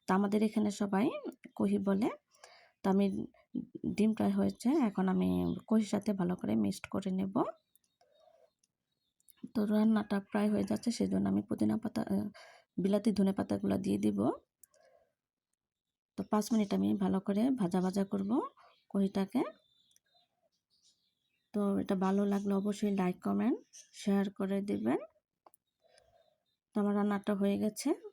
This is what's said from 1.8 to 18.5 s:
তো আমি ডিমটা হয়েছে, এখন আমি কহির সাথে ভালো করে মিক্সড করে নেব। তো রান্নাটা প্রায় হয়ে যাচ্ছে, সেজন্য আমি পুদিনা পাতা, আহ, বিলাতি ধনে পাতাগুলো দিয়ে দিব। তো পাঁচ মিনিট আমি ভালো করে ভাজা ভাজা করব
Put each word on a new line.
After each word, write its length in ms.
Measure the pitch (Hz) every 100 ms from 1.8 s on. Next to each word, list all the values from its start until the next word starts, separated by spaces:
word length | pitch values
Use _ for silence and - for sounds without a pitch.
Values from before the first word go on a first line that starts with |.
| 196 196 254 587 _ _ - - - _
তো 20 | 196
আমি 160 | 190 202 202 - _ _ - - - -
ডিমটা 320 | 180 214 214 202
হয়েছে, 400 | 196 196 196 233 320
এখন 240 | 233 196 190
আমি 200 | 185 185 180 175 180 -
কহির 240 | 220 208
সাথে 200 | 202 208
ভালো 200 | 196 180 180
করে 180 | 202 220
মিক্সড 300 | 202 196 -
করে 220 | 196 196
নেব। 240 | 185 196 214 523 659 _ _ _ _ _ _ - _ _ _ _ _ _ _ _ _ _ _ -
তো 100 | - 208
রান্নাটা 520 | 214 214 214 - 202
প্রায় 260 | 196 208 214
হয়ে 160 | 202 202
যাচ্ছে, 240 | 214 240
সেজন্য 340 | 226 190 196 196
আমি 120 | 196
পুদিনা 340 | 208 214 214 220
পাতা, 240 | 220 220
আহ, 260 | - 196 208 - - - _ -
বিলাতি 320 | 190 202 214
ধনে 220 | 196 196
পাতাগুলো 420 | 196 202 202 196 196
দিয়ে 200 | 190 202
দিব। 220 | 214 202 233 523 _ _ - _ _ _ _ _ _ _ _ _ _ _ _ _ _ -
তো 40 |
পাঁচ 220 | 196 214 208
মিনিট 200 | 220 202
আমি 160 | 190 202 208
ভালো 240 | 190 190
করে 240 | 196 202 247
ভাজা 280 | 262 175 190
ভাজা 220 | 185 196 196
করব 260 | 202 196 262 523